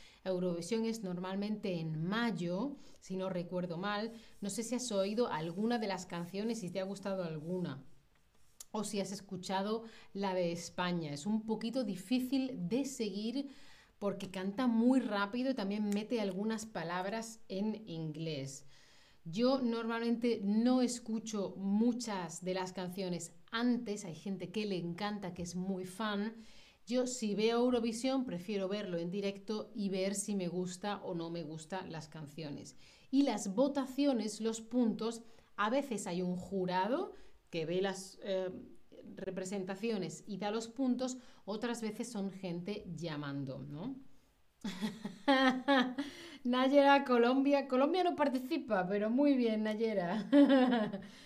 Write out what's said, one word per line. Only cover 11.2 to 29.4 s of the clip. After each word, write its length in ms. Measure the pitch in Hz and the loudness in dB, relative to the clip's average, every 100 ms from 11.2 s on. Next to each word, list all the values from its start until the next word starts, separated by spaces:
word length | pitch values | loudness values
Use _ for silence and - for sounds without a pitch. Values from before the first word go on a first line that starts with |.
| 202 | -2
un 180 | 220 | -2
poquito 380 | 220 220 226 233 | 0 -2 -2 -2
difícil 840 | 208 180 - 254 254 269 262 185 175 | -2 -2 0 0 2 0 0 -2 0
de 160 | 233 | 0
seguir 640 | 269 - 214 190 214 247 277 - - - - - | 0 -2 -4 -2 -2 -2 -6 -10 -20 -20 -20 -6
porque 320 | 202 196 190 | -4 -2 -6
canta 360 | 190 190 202 254 | -4 -4 0 2
muy 340 | 226 240 269 | 6 6 6
rápido 500 | 220 202 202 247 254 | 2 0 -2 0 -2
y 40 | |
también 340 | 262 196 208 208 | 0 0 0 0
mete 320 | 202 214 247 | -2 -2 -2
algunas 460 | 202 185 214 220 - | -2 -2 -2 -2 -4
palabras 760 | 190 165 175 185 226 220 - - | -6 -4 -2 -2 -4 -6 -12 -8
en 400 | 190 214 214 - | -2 -2 -2 -6
inglés. 760 | 165 160 156 160 147 135 - - - - - - - | -6 -4 -4 -4 -4 -6 -10 -16 -20 -20 -20 -20 -18
Yo 380 | - 165 247 269 | -8 2 4 4
normalmente 800 | 247 226 226 226 233 233 240 226 | 2 0 0 0 2 2 2 2
no 400 | 196 214 240 254 | 2 4 6 6
escucho 720 | 240 - - 220 - 214 185 190 | 4 0 -4 -6 -4 -4 -4 -2
muchas 880 | 196 208 233 240 - 196 165 160 | 2 4 4 2 -2 -4 -6 -6
de 100 | 180 | -4
las 180 | 185 185 | -2 -2
canciones 600 | 185 180 180 185 175 165 - - | -4 -6 -4 -2 -4 -6 -14 -8
antes, 540 | 226 247 233 - 208 | 0 2 2 0 -6
hay 100 | 185 | -6
gente 360 | 156 208 190 175 | -8 -6 -6 -4
que 160 | 214 208 | -2 -2
le 100 | 185 | -2
encanta, 560 | 170 170 208 208 185 | -2 -4 -4 -4 -6
que 100 | 180 | -6
es 140 | 175 180 | -6 -4
muy 300 | 185 185 185 | -2 -2 -4
fan. 480 | - 220 202 214 220 - - - _ - | -4 -2 -2 -4 -6 -16 -18 -20 _ -2
Yo, 200 | 247 247 | 0 0
si 280 | 240 214 | 0 -2
veo 260 | 196 220 233 | 2 4 4
Eurovisión, 640 | 247 247 233 226 262 269 247 | 4 4 2 0 0 0 0
prefiero 420 | 175 - 202 185 | -4 -4 -2 0
verlo 300 | 208 196 170 | -2 -2 -2
en 120 | 170 | -2
directo 600 | 202 196 196 | -2 -2 -4